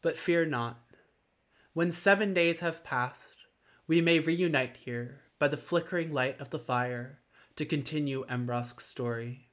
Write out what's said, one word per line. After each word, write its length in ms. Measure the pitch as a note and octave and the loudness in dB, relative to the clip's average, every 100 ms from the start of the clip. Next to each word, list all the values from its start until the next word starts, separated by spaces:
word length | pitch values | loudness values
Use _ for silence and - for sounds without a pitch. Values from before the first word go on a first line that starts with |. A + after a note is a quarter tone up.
But 140 | - - | 0 -2
fear 300 | - E3+ D#3+ | 0 2 2
not. 380 | B2+ A#2 A#2 _ - _ _ _ _ _ _ _ | 0 -2 -6 _ -20 _ _ _ _ _ _ _
When 180 | D#3+ E3+ | -2 0
seven 420 | E3+ G3 G3 G#3 | 2 4 6 4
days 280 | F3+ E3+ E3 | 4 2 2
have 240 | F3 - | -4 -6
passed, 540 | - C3 B2+ - - - - _ _ _ - | -4 -2 -2 -6 -20 -20 -20 _ _ _ 2
we 120 | E3 | 4
may 200 | E3+ E3 | 6 4
reunite 560 | D3+ E3+ F3 D3 B2+ - | 4 2 2 2 -2 -6
here 380 | - A#2+ A#2+ - _ _ | -8 -6 -6 -12 _ _
by 80 | C#3+ | 0
the 80 | C#3 | 0
flickering 580 | - E3+ E3 F3+ E3 | 0 -2 0 -4 -2
light 260 | C#3+ B2+ - | 0 -2 -2
of 100 | C3+ | -8
the 100 | D#3 | -8
fire 580 | - B2 B2 A#2+ B2+ D3 _ _ - - | -2 0 0 -4 -8 -14 _ _ -20 -8
to 80 | |
continue 600 | D3+ D3+ B2+ D3+ C#3+ C3+ - | -2 -2 -2 -2 -2 -2 -2
Embrosk's 560 | B2 B2 A#2+ A#2+ - - | -4 -2 -2 -4 -10 -14
story. 600 | - A#2+ A#2 A#2 B2 _ | -4 -4 -2 -6 -10 _